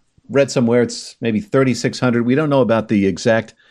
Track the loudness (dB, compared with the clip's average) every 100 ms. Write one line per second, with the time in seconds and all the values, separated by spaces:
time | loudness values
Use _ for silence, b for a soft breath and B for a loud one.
0 | _ _ -4 0 0 0 2 2 0 -4
1 | -16 -8 -4 -4 -2 0 0 0 -4 -2
2 | -2 0 0 0 0 2 2 0 0 0
3 | 0 0 0 0 -2 _ B